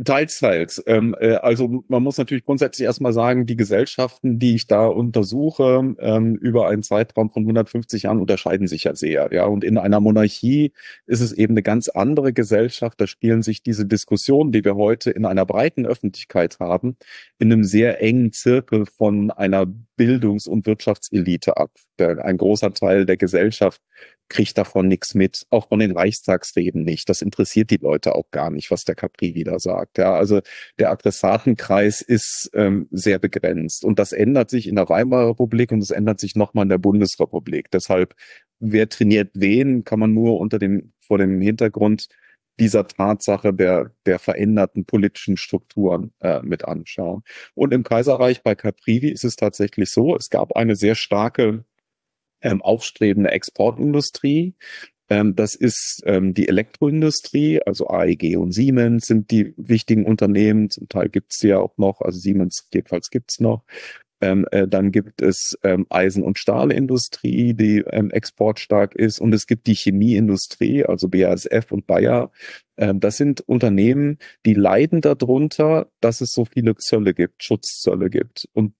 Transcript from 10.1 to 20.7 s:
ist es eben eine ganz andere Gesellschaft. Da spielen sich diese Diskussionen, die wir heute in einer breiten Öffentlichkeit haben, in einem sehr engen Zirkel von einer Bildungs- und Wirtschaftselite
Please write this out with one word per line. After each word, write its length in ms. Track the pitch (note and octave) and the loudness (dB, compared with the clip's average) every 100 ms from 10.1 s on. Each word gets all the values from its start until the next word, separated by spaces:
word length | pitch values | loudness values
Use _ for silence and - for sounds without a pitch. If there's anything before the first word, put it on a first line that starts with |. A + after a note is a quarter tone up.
| A2 G#2+ - A#2 C#3+ D3 - - - - | 4 2 0 0 2 0 -2 -20 -20 -4
ist 140 | A#2 | -2
es 120 | A#2 | 0
eben 200 | G2+ A2 | 0 2
eine 100 | A2 | 2
ganz 260 | G2+ A2+ - | 2 -2 -2
andere 440 | - A2+ D3+ C3+ | -2 0 2 0
Gesellschaft. 680 | A#2+ G#2+ G#2+ A#2+ - A2+ - | 0 0 2 0 -2 -8 -4
Da 60 | G2+ | -4
spielen 340 | - A#2 A2+ | -2 0 2
sich 220 | A2 G#2 | 0 -4
diese 240 | B2 G#2+ G2+ | -4 -4 -2
Diskussionen, 640 | G#2+ - G2+ - C#3 D3+ | -2 -2 -2 2 2 2
die 120 | A2 | 0
wir 120 | G2 G2+ | 0 0
heute 340 | G#2 A2+ B2 | 0 0 -2
in 160 | - G#2+ | -2 -2
einer 220 | F#2+ F#2 | 0 0
breiten 400 | G2 D3+ - A2+ | 0 -2 -2 -4
Öffentlichkeit 720 | B2 G2+ - - F#2+ E2+ - | -4 -6 -8 -6 -2 -2 -4
haben, 360 | F2 F#2 B2 B2+ - - - - | -4 -2 -4 -8 -14 -20 -20 0
in 120 | A2+ | 4
einem 120 | A2+ | 4
sehr 360 | G2+ G#2+ A#2 - | 4 4 2 2
engen 320 | A2 B2 A#2 | 0 2 0
Zirkel 520 | - A#2+ B2+ B2 G#2+ G2+ | 0 2 2 2 -2 -2
von 460 | - G#2+ G#2 G#2 | -2 0 0 -2
einer 340 | - F#2+ F#2+ F#2 A2 A#2 - | -2 0 0 -2 -6 -8 0
Bildungs- 520 | A#2+ B2+ A2+ G#2 - | 2 2 0 -2 -4
und 200 | G#2 | -4
Wirtschaftselite 880 | G#2+ | -2